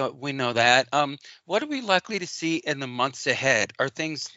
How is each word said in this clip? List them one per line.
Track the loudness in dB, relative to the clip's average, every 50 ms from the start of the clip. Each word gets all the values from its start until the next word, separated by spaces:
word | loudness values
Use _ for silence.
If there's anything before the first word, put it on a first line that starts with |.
| 0 -2
we | -4 -6 -8 -6 -4
know | -2 -2 0
that. | 2 4 6 6 6 6 4 4
Um, | 2 0 0 0 -2 -8 -14 -20 -20 -18 _
what | -2 -2 -2
are | -2
we | -2 -6 -4
likely | -2 0 0 0 0 -2 -6
to | -8 -8
see | -8 -8 -6 -4 -2 -2
in | -2 -2 -4 -4 -4
the | -6
months | -6 -2 -2 -2 -2 -2 -2 -2
ahead? | -2 0 2 2 2 2 2 2 0 -2
Are | -4 -4
things | -4 -4 -6 -6 -6 -6 -8 -10 -12 -6